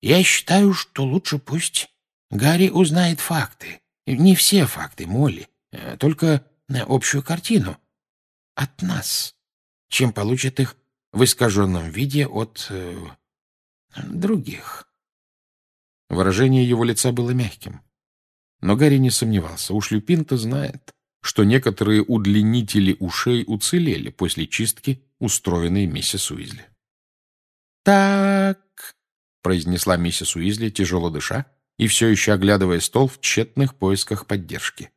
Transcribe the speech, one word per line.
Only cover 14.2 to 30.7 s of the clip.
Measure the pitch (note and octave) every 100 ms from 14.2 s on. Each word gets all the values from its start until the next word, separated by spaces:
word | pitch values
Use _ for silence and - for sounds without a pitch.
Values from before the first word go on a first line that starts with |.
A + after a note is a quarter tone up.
| F#3+ G#3+ B2 - - - - _ _ _ _ _ _ _ _ _ _ _ _
Выражение | E2 F#2 F#2+ C3 C3 B2
его | A#2+
лица | A#2 A2 B2+
было | A#2+ A#2+
мягким. | B2+ A2+ - - B2+ _ _ _ _ _ _ _ _
Но | F#2 G#2+
Гарри | D3 C#3
не | C3
сомневался. | B2 A2+ G#2+ D#2+ E2 -
Уж | G2+ G2+
Люпин-то | G#2+ - F3 D#3 C3
знает, | A2 C3+ C#3+ - - _ _ _
что | - -
некоторые | G2+ B2 C3 - - G#2+
удлинители | - A#2 G2 G#2 G#2+ A#2+ G#2+ G#2 F#2+ -
ушей | F2+ - - B2 A2+
уцелели | G#2+ - F3+ E3 F2+ -
после | - F2+ - D#2+
чистки, | - A2+ - - C3 _ _
устроенной | A#2+ - - F2 E2+ F#2+ G2
миссис | C#2+ - G2 -
Уизли. | D2+ - - - _ _ _ _ _ _ _ _ _ _ _
Так, | - G3+ G3 G3 G3 G3 G3 F#3+ _ - - - _ _ _ _
произнесла | - F#2 D#2+ F2+ - F2+
миссис | F2 E2 - E2+
Уизли, | E2+ G#2
тяжело | A2+